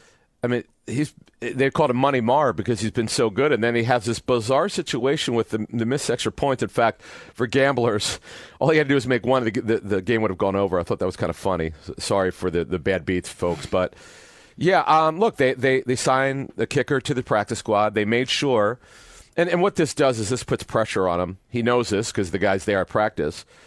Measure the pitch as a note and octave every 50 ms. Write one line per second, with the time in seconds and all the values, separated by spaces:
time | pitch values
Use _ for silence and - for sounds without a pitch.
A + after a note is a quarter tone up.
0 | _ _ _ _ _ _ _ _ - A#2+ B2 A#2 - - _ _ _ G#2 G#2+ C#3
1 | D3+ - - - - _ _ _ A#2+ A#2 - B2+ C3+ C3+ - E3 D3+ C3 A#2+ B2
2 | C3+ C#3+ C3+ B2+ A2+ A#2 C3 D3+ D3 B2 - - G2 - A#2 F#2 A2 G#2+ - B2
3 | A2 G#2+ - - A#2+ A2 F#2+ G#2+ C#3 D3+ C3+ G#2 A2 A#2+ A#2+ A#2 A2+ A#2+ B2+ A#2+
4 | F#2+ A#2+ A#2 - - - B2+ A#2+ G#2 A#2 C3 D3 F3 G#3 - F#3 D3+ - - A#2
5 | A#2+ C3+ D3+ D3+ - C#3+ A#2 A#2 A2 - A2+ A2 G#2 - A2 A#2 A2+ A#2 C3+ C#3
6 | - - A#2+ - - A2 - - D3+ C#3 C3 - A#2+ F#2+ - B2 A#2 A2 - -
7 | - - - - - - - - B2+ A2+ C3+ C#3 C3+ C#3 C3+ B2 A#2 A#2+ G#2 G#2
8 | - - - - - - - - - - - - - D#3 D#3 D3+ D3+ C3+ C#3+ C#3
9 | A2+ B2+ B2+ A2+ G2+ A#2+ C3 C3 A#2 A2+ G2+ A#2+ A#2 G#2+ A2+ G2+ G2 G2 G#2 F#2+
10 | F#2+ F#2 A#2 A2 A2 G2 F#2 E2+ G#2 G2 F#2+ G2 G2+ F#2 F#2 F2 F2 - - -
11 | F#2 F#2 - - - E2 E2 - - G2 F#2 E2+ D#2+ D#2+ D#2 - - - - -
12 | - - G#2+ G2 F#2+ F2+ - - F#2 F#2 D#2+ F2 E2 - F2+ F2 - G2 F#2+ E2+
13 | D2 - F#2 F2+ - - - - F2+ F2 E2+ D2+ - - G#2 F#2 F2+ - - -
14 | - - - - - - - - - - _ - C#3 F3+ F#3+ D#3+ - - D#3 D#3+
15 | D#3+ D#3+ D#3+ F3 A3+ A3 - - C3+ B2+ A#2 B2 A#2+ C3+ C3 B2 - B2 B2+ -
16 | - C#3 C3 C3 C3+ C3+ C3+ C#3 B2+ - - - A2 - - C#3 B2 - D3 C3
17 | - - C#3 B2+ B2 - A2+ G#2 G2+ - A#2 - - - G#2 G2+ G#2+ G#2+ G2+ G#2+
18 | G#2 G#2+ A#2 A#2+ C3 - - - D3+ C#3 B2+ A2 G2+ G#2 B2 - - - - -
19 | - - - - - _ _ D#3+ F3 F3+ E3 F3 F3+ G3+ - F3+ D#3+ - - -
20 | C#3+ C3+ B2 A2+ G#2+ G2 B2+ A2+ - - C3+ - - - - A2+ A2 - - G2+
21 | F#2+ F2+ F2 F2 F2+ F2 F#2 - _ _ - A#2+ A2+ A#2+ B2 B2 A2+ - G#2 G2
22 | A2+ - - A2 G2 E2+ F2+ F#2 G2 G2 F#2+ F#2+ - G#2+ G2+ F#2+ F2+ - - A2
23 | G#2+ G#2+ - - D2 D2+ - - - - - - -